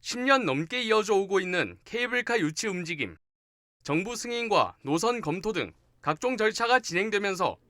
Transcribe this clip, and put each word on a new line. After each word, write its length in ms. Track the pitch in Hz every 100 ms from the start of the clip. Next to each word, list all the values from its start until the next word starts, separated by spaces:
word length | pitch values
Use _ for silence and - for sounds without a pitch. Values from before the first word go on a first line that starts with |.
십 180 | - 240
년 240 | 254 269 208
넘게 360 | 135 160 247
이어져 300 | 233 220 208
오고 280 | 202 196 190
있는 360 | 185 180 120 87
케이블카 560 | - 226 240 240 240 240
유치 300 | 156 160 220
움직임. 480 | 180 165 165 110 80 _ _ _ _ _ _
정부 320 | - 151 190 233
승인과 640 | 240 240 233 190 101 -
노선 380 | 131 156 226 240
검토 320 | 156 170 208
등 220 | 180 104 - _ _
각종 360 | - 156 247 247
절차가 420 | 214 220 233 247
진행되면서 760 | 233 170 214 208 202 185 170 87 _